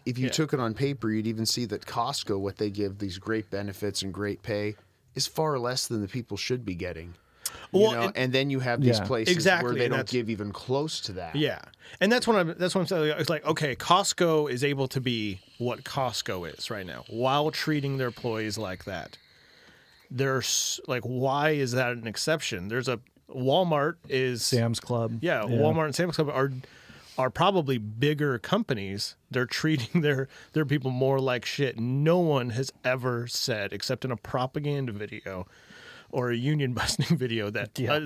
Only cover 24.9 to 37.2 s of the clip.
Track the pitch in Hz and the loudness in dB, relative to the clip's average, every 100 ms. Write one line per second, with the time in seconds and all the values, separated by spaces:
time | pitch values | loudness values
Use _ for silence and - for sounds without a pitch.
24.9 | 120 113 117 165 135 107 117 151 160 156 | -2 -2 -2 0 0 2 4 4 4 2
25.9 | 135 175 160 147 131 139 127 - - - | 0 0 0 0 2 0 -2 -12 -20 -20
26.9 | - - - 131 - 180 190 139 127 107 | -20 -8 -2 0 4 4 4 2 0 -2
27.9 | 110 143 147 147 123 - 202 226 113 98 | 0 0 2 0 -2 0 0 2 -2 -4
28.9 | 101 - - - 123 123 - 156 151 117 | -6 -6 -10 -4 -2 0 0 2 2 2
29.9 | 175 147 135 135 - - 156 143 147 131 | 2 2 2 -2 -10 -4 0 2 0 0
30.9 | 127 135 135 131 123 - - 135 113 120 | 2 2 4 2 0 -2 -2 -2 0 -2
31.9 | 135 156 180 165 139 123 113 135 - 127 | 2 4 6 4 2 2 -2 -4 -4 -2
32.9 | 131 123 120 120 - - 110 101 101 - | 0 0 -2 -2 -4 -2 -2 -4 -4 -4
33.9 | 127 127 117 - 131 127 151 147 143 127 | -2 -2 -6 -4 -2 -2 -2 -4 -2 -4
34.9 | 101 104 107 95 92 90 - - - - | -6 -8 -10 -8 -8 -10 -16 -20 -20 -20
35.9 | - - 135 123 120 131 151 131 120 - | -20 -8 -2 0 0 0 0 0 0 -2
36.9 | - 139 160 | 0 2 2